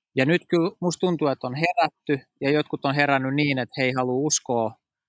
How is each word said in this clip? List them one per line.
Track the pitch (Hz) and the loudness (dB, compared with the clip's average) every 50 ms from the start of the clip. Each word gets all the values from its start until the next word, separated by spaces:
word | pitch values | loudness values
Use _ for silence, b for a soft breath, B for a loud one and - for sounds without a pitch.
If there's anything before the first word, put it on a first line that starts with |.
| _ _ - | _ _ -2
Ja | 131 135 | 0 2
nyt | 147 170 175 - - | 2 2 0 0 0
kyllä | 175 170 165 196 - - | 0 0 0 0 -2 -4
musta | 175 180 160 - | -4 -4 -2 0
tuntuu, | - 180 170 151 156 | -2 -2 0 0 0
että | 143 131 - - | -2 -2 -4 -6
on | 127 123 | -8 -4
herätty | 143 165 175 180 - 160 151 - _ _ - 147 135 - _ _ _ | -2 -2 -2 0 0 -2 -2 -2 _ _ -4 -4 -4 -4 _ _ _
ja | 139 139 | 0 0
jotkut | 147 151 151 - - - - | 2 0 0 -2 -6 -4 -2
on | 139 135 | 0 2
herännyt | 143 147 139 139 135 131 131 135 | 2 2 2 2 2 0 0 0
niin, | 147 151 147 139 127 | 0 0 0 0 -2
että | 120 - - | -4 -4 -4
he | - 131 | -2 -2
ei | 127 | 0
halua | 131 131 127 127 127 131 147 | 0 -2 -2 -2 -2 -2 -2
uskoa, | 151 - - - - 123 117 113 107 - _ _ _ _ _ _ | -2 -2 -2 -2 -2 -2 -2 -2 -4 -6 _ _ _ _ _ _